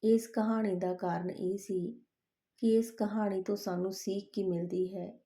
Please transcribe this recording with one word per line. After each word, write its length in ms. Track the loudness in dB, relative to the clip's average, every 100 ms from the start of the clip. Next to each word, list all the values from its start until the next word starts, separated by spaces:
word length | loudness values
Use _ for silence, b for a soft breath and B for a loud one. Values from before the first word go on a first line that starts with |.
ਇਸ 240 | 6 4 4
ਕਹਾਣੀ 480 | -2 0 2 0 0
ਦਾ 160 | -2
ਕਾਰਨ 360 | -2 -2 -2 -2
ਇਹ 260 | -4 -4 -4
ਸੀ 200 | -4 -4 -4 -8 _ _ _ _ _ _
ਕਿ 120 | 4 4
ਇਸ 140 | 4
ਕਹਾਣੀ 520 | -2 -2 0 0 0
ਤੋਂ 140 | -2 -2
ਸਾਨੂੰ 360 | -2 -2 -2
ਸਿੱਖ 360 | -4 -4 -4 -4
ਕੀ 100 | -4
ਮਿਲਦੀ 420 | 0 0 -2 -2 -2
ਹੈ 120 | -4 -10 -12